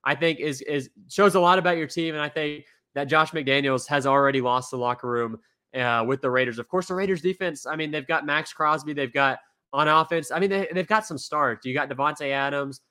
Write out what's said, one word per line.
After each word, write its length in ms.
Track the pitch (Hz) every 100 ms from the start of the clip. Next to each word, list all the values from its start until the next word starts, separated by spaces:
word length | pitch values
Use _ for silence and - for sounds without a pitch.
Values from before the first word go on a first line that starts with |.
I 120 | 135 143
think 240 | 165 151
is, 220 | 151 131
is, 280 | - 147 131 _ 98
shows 260 | - 202 180
a 40 |
lot 200 | 175 185
about 180 | 175 170
your 100 | 151
team. 280 | 170 165 151
And 80 |
I 60 | 147
think 360 | 160 151 151 - _ _ 139
that 100 | 143
Josh 260 | 156 156
McDaniels 560 | 160 135 139 139 131 -
has 180 | 147 135
already 360 | 139 139 135
lost 300 | 123 127 127
the 60 | 127
locker 320 | 123 123 123
room, 300 | 120 117 110 _ _ _
uh, 300 | 131 123 117 117
with 160 | 135
the 80 | 131
Raiders. 300 | 127 123 117
Of 80 | 117
course, 200 | 185 175
the 80 | 185
Raiders 260 | 196 180
defense, 440 | 170 185 185 147 131
I 100 | 156
mean, 160 | 151
they've 160 | 151 135
got 180 | 160 147
Max 260 | 147 156
Crosby, 420 | - 151 151 147
they've 200 | 143 135
got 260 | 143 139 123 _ _ _
on 160 | 139 151
offense, 440 | 156 160 165 151
I 80 | 160
mean, 100 | 196
they, 180 | 196 185
they've 140 | 180 180
got 180 | 214 214
some 120 | 143
stars. 420 | - 151 135 110
You 100 | 127
got 160 | 135 139
Davante 420 | 135 143 147 143
Adams 500 | 139 139 143 139 135 _